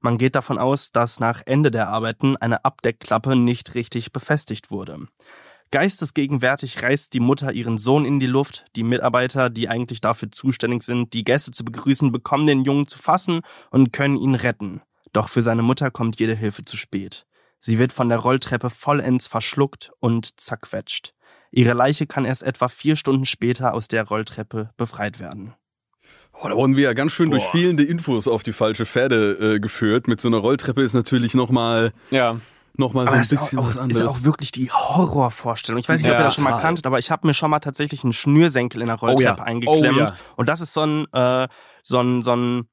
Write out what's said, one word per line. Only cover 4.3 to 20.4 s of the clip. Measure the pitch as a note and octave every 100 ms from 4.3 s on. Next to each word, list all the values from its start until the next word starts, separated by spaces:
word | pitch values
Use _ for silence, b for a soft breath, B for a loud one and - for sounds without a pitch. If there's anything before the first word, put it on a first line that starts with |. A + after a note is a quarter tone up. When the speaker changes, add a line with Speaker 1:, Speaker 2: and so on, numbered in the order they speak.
| D3+ - - -
Speaker 1:
wurde. | G2+ E2+ D2+ C#2 _ b b b b b
Geistesgegenwärtig | C#3 F#3 - D3+ - C#3 C#3+ B2+ C#3 C3 -
reißt | A#2+ C#3+ -
die | C3+
Mutter | A#2+ C3 C3+
ihren | A#2+ A#2 A2+
Sohn | A#2 C#3+
in | C3+ C#3+
die | C3
Luft. | B2+ C#3+ - _ -
Die |
Mitarbeiter, | A2+ B2 B2+ A#2+ B2+ C3+ B2+
die | A2+ A#2
eigentlich | A2+ A#2+ A#2
dafür | A2 A#2 A2
zuständig | - F3 - A#2 A#2+
sind, | - A#2+ A#2+
die | A#2
Gäste | G#2+ C3+ -
zu | B2
begrüßen, | A#2 A2 - C3+ C#3+
bekommen | A#2+ - C#3+ D3+
den | C#3
Jungen | C3 C#3 C#3+
zu | -
fassen | - F3 - E3+ B B B
und | C3 C3
können | - C#3 C#3
ihn | C3+
retten. | C3 B2 A#2 G#2 - _ _ _
Doch | G#2 G#2+
für | -
seine | A#2 A2+
Mutter | A#2 C3 C#3
kommt | - A2+ G#2+
jede | A2+
Hilfe | A2 A2 -
zu | - G#2+
spät. | - G2 F#2+ - _ _ _ _
Sie | - A2+
wird | B2
von | - A#2+
der | A#2
Rolltreppe | A#2 C3 - A#2+ B2
vollends | - - D3 C3 B2+ -
verschluckt | A2+ - - C#3 - - _
und | A#2+ A#2 A2+ -